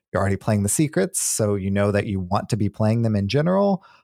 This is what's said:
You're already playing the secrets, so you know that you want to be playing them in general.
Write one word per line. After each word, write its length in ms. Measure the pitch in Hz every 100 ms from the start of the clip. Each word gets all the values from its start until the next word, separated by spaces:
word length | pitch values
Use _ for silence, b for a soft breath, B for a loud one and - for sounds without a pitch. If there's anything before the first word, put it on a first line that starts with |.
| _
You're 100 | -
already 160 | 98 98
playing 260 | - 107
the 60 | 101
secrets, 500 | - 151 175 185 -
so 360 | - - 107 101
you 140 | 95
know 220 | 98 101
that 140 | 101 107
you 140 | 95
want 260 | 90 98 -
to 80 | 101
be 120 | 104
playing 320 | - 110 113
them 160 | 117 107
in 100 | 98
general. 560 | 127 156 190 202 190 b b